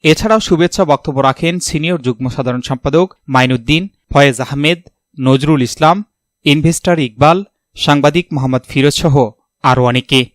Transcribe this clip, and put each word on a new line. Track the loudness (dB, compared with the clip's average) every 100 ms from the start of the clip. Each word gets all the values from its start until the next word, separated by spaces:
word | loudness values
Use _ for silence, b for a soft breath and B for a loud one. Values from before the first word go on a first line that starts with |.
এছাড়াও | 2 0 2 0
শুভেচ্ছা | 0 0 0 0 0
বক্তব্য | 0 -2 -2
রাখেন | -2 0 -4 -4
সিনিয়র | -6 -6 -4 -4
যুগ্ম | -4 -4 -6
সাধারণ | -6 -6 -6
সম্পাদক | -6 -6 0 0 0 _ -2
মাইনুদ্দিন, | 0 2 0 0 -2 -2 _ _
ফয়েজ | 2 2 0
আহমেদ, | -6 -2 -2 -2 _ _ _ -4
নজরুল | 0 2 2 0
ইসলাম, | -2 0 0 0 -4 _ _ _
ইনভেস্টর | 0 2 0 -2 -2 -2
ইকবাল, | -2 2 2 2 -4 _ _ -6
সাংবাদিক | 0 2 2 0 -4
মোহাম্মদ | -4 -2 -4 -4
ফিরোজ | 0 0
সহ | 0 0 2 0 _ _ _
আরও | 0 2
অনেকে। | 2 0 0 -2 -2